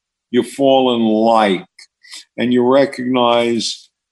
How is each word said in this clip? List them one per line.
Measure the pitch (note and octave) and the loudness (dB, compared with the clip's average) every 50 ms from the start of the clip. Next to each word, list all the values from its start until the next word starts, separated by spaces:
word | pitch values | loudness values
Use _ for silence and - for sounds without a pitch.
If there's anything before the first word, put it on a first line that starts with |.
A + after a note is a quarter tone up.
| _ _ _ _ _ _ A#2 | _ _ _ _ _ _ -2
You | B2 A#2+ | -2 -2
fall | - - - C#3 C3+ C3+ C3+ C3 B2+ A#2+ | -2 -4 -2 0 2 2 2 2 0 0
in | A#2 A2+ | 0 0
like, | A2 A2 A2 A2 A2+ A2+ A2 G#2+ G2+ F#2+ F2 F2 _ _ _ - _ _ _ _ - - - - _ _ | 0 0 2 2 2 2 2 2 2 0 -2 -6 _ _ _ -20 _ _ _ _ -20 -20 -20 -20 _ _
and | - A#2 B2 B2 | -6 -4 -2 0
you | B2 A#2+ | 0 2
recognize | B2 C3 C#3 C#3 C3+ - - B2 B2 B2+ B2+ B2 A#2+ A#2+ A#2+ A#2+ A#2+ A#2 A2+ G2+ - - - - _ _ _ _ _ | 2 2 2 2 0 -2 -8 -6 -2 0 2 2 2 2 2 0 0 -2 -4 -4 -8 -10 -12 -18 _ _ _ _ _